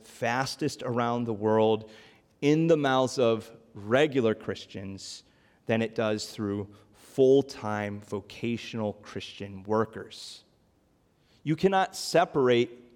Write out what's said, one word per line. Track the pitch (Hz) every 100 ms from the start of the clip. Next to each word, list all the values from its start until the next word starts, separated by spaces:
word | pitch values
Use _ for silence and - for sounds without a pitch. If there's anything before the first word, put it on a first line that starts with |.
fastest | - - 117 127 131 - 147 -
around | 123 120 120 120
the | 117
world | 104 107 110 110 110 - - - _ _ -
in | 143 156 165
the | 156
mouths | 139 131 131 -
of | 117 110 - - _
regular | 107 101 127 156 131 110
Christians | 107 - 95 - 95 98 95 - - _ _ _ _ -
than | 113
it | 113
does | 120 110 107 -
through | - 104 101 98 - _
full-time | _ - - 131 139 135 - 107 107 104 101 -
vocational | 101 - - 117 117 - 117 107
Christian | - - 101 - - 98 98
workers. | 101 107 110 98 110 - - - _ _ _ _ _ _ _ _ _ _
You | 143 160
cannot | 185 190 185 -
separate | - 156 175 147 123 120 123 - -